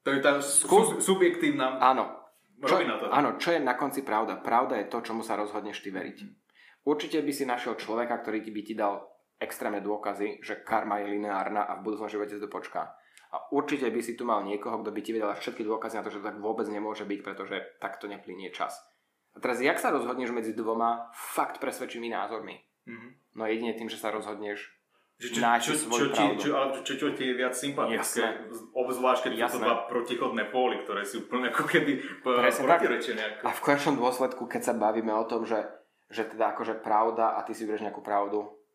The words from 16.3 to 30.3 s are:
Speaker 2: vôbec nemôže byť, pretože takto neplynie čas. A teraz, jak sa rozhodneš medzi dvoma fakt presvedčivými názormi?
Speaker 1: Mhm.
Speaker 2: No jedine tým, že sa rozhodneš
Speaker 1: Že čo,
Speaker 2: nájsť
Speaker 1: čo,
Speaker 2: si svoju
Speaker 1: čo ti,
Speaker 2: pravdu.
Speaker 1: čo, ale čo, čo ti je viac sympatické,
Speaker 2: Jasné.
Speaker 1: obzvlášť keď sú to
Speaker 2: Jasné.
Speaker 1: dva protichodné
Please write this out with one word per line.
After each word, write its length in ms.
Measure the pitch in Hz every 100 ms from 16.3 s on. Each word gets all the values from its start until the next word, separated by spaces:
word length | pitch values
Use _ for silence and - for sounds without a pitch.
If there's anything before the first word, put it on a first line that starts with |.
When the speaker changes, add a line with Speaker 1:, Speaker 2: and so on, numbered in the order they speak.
| 104
Speaker 2:
vôbec 280 | 104 110 104
nemôže 400 | 104 107 104 101
byť, 140 | 101
pretože 340 | 98 98 98 98 - -
takto 280 | 101 - 104
neplynie 440 | 101 - 92 92
čas. 240 | - - - - _ _ _ _
A 80 | -
teraz, 180 | 127 117
jak 180 | 135 175
sa 100 | 240
rozhodneš 420 | 147 120 127 123
medzi 200 | 120 110
dvoma 540 | 107 110 113 117 117 -
fakt 460 | - - - 139 -
presvedčivými 520 | 131 120 127 120 117
názormi? 480 | 101 104 110 95 92 _ _
Speaker 1:
Mhm. 240 | - 117 120 - _
Speaker 2:
No 140 | 110 110
jedine 260 | 113 117
tým, 140 | 110 113
že 100 | 110
sa 140 | 110
rozhodneš 560 | 107 104 104 104 104 - _ _ _ _ _
Speaker 1:
Že 120 | 120
čo, 100 | 113
Speaker 2:
nájsť 220 | 120 120
Speaker 1:
čo, 80 | 147
Speaker 2:
si 60 | 147
svoju 140 | 113
Speaker 1:
čo 120 | 117 139
ti, 100 | 113
Speaker 2:
pravdu. 220 | 104 104
Speaker 1:
čo, 100 | -
ale 160 | 143 135 -
čo, 120 | - 127
čo 120 | 143
ti 120 | -
je 100 | 127 123
viac 180 | 127
sympatické, 480 | 127 143 143 120 110 107 123
Speaker 2:
Jasné. 100 | 110 110 - - -
Speaker 1:
obzvlášť 480 | 131 123 123 127 -
keď 100 | 131
sú 60 | 113
to 80 | 117
Speaker 2:
Jasné. 160 | 123
Speaker 1:
dva 140 | 117 117 -
protichodné 580 | 123 117 120 127